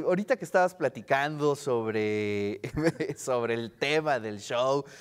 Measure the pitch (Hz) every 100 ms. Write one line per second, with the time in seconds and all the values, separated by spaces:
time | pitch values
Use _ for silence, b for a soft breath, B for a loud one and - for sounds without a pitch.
0 | 160 180 208 254 160 190 180 180 139 120
1 | - 139 147 151 147 143 143 120 113 107
2 | 107 107 104 101 101 104 - - 160 -
3 | 151 147 - 123 117 117 117 - 143 151
4 | 156 131 110 104 - 120 131 143 - B